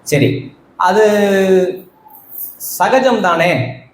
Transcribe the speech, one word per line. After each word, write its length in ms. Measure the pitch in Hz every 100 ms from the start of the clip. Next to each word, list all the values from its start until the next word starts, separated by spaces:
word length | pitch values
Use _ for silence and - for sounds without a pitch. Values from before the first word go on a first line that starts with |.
சரி, 540 | - 147 - - - _ _ -
அது 280 | 185 202 214 208 202 196 190 185 180 - - _ - - _ - - -
சகஜம் 640 | - - 196 254 254 226
தானே? 520 | 185 165 175 143 117 - -